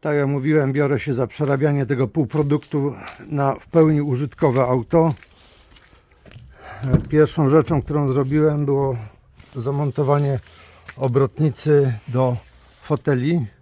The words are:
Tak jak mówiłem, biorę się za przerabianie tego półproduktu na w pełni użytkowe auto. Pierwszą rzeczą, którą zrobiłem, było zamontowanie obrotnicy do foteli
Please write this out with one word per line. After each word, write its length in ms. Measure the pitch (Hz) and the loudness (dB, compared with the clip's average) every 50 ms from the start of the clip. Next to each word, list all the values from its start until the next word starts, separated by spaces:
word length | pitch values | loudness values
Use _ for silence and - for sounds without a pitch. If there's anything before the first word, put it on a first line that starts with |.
| _ | _
Tak 100 | 156 147 | -2 -2
jak 120 | 147 143 135 | 0 0 0
mówiłem, 460 | 143 143 131 147 151 156 143 135 135 | -2 -2 -2 0 0 2 2 0 0
biorę 260 | 143 147 139 143 127 | 0 0 0 0 -2
się 140 | - 151 135 | -2 -4 -2
za 140 | 117 127 110 | -2 -4 -4
przerabianie 580 | - - 151 139 139 135 139 151 147 143 139 | -4 -6 -2 -2 0 0 0 0 0 0 -2
tego 220 | 107 143 120 135 110 | -2 -2 -2 -2 -2
półproduktu 880 | - 165 147 110 - 151 151 143 147 147 - - - 147 139 143 123 98 - - - - - - | 0 -2 -4 -2 0 -2 0 0 0 -2 -2 -4 -4 -4 -4 -4 -6 -8 -16 -20 -20 -20 -14 -8
na 280 | 151 143 143 135 131 | -4 -2 0 0 -2
w 120 | - - - | -4 -8 -2
pełni 340 | - 170 160 156 156 147 | 2 4 4 4 4 2
użytkowe 600 | 147 147 131 123 147 127 - - - 147 120 131 | 0 -2 -2 -4 -4 -6 -4 0 0 2 2 2
auto. 520 | 131 120 127 127 117 - - 170 160 165 135 - - _ _ - - - - - - _ - - _ _ _ - _ _ _ _ _ - - - - - - - - - - 98 120 135 123 - - - | 2 2 0 -2 -2 0 2 2 2 2 0 -4 -10 _ _ -20 -20 -20 -20 -20 -20 _ -20 -20 _ _ _ -20 _ _ _ _ _ -20 -20 -20 -20 -20 -20 -20 -20 -20 -16 -10 -6 0 0 0 0 2
Pierwszą 400 | - 151 151 139 - - 156 135 | 4 4 4 4 4 2 2 6
rzeczą, 320 | 139 160 151 - 170 143 | 6 4 4 4 0 -2
którą 320 | - - 147 147 147 139 127 | -2 -2 -2 -2 0 0 0
zrobiłem, 520 | 139 139 131 143 151 151 156 147 147 147 | 0 0 0 0 2 2 2 2 0 -2
było 320 | 139 139 135 139 135 131 117 107 104 - _ _ _ _ _ - - - | 0 0 0 0 -2 -4 -6 -8 -14 -18 _ _ _ _ _ -20 -16 -12
zamontowanie 840 | 135 113 127 143 143 151 143 123 - 147 131 143 147 147 139 139 120 - - - - - - - - - - - - | -8 -6 -4 -4 -2 -2 -4 -2 -2 0 2 2 2 2 0 -2 -4 -6 -10 -20 -20 -20 -20 -20 -20 -20 -20 -12 -6
obrotnicy 960 | 127 135 120 135 139 131 _ - 156 156 127 - - 151 151 143 143 131 120 107 - - | -4 0 2 2 0 0 _ -2 -2 -2 -2 -2 -2 2 2 4 4 2 -2 -6 -8 -6
do 300 | 117 123 131 127 123 110 - - _ - _ - _ _ | -2 0 0 0 -2 -4 -8 -14 _ -20 _ -20 _ _
foteli 640 | - - 151 135 - - 143 127 123 147 170 170 127 104 _ _ | -6 -4 -4 -4 0 -2 -2 0 0 0 0 -2 -2 -4 _ _